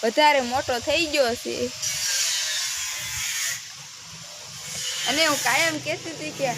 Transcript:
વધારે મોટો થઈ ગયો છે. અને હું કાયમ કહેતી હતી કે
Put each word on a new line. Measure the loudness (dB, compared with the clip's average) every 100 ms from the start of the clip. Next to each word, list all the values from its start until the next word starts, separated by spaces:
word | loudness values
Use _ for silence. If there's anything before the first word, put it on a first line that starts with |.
વધારે | 2 6 6 6
મોટો | 4 0 0 -2
થઈ | 2 2 2
ગયો | 4 4 2
છે. | -2 -2 -2 -2 -4 -2 -2 0 0 0 -2 -2 -2 -4 -4 -6 -6 -4 -4 -2 -4 -4 -8 -14 -16 -16 -16 -16 -14 -14 -14 -12 -10 -6 -4 -2 0
અને | 4 4
હું | 4
કાયમ | 4 4 4 2
કહેતી | -4 -6 -6
હતી | -8 -8
કે | -2 -2